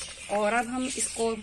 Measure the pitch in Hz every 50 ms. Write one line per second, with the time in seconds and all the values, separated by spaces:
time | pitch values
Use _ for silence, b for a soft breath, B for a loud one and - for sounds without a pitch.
0 | - - - - - - 202 208 214 208 220 240 240 233 247 254 254 269 - 233
1 | 220 - - - 226 226 226 214